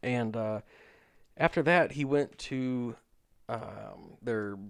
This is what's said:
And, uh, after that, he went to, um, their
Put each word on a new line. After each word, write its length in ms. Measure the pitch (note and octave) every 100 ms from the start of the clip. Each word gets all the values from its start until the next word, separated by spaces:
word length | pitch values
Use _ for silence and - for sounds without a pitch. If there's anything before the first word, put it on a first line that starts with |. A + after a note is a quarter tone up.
And, 340 | - B2 A2+ A2+
uh, 240 | A2 G#2+ - - - - _ _ - -
after 260 | E3 F3
that, 300 | D3 F3 D#3
he 100 | C#3
went 340 | C#3 C#3+ C#3+ -
to, 580 | - C3+ B2+ B2+ A#2+ A2+ _ _ _ _ -
um, 680 | A2+ A2 G#2 G#2 F#2+ E2+ -
their 360 | A#2+ A2+ G#2 G2+ G2+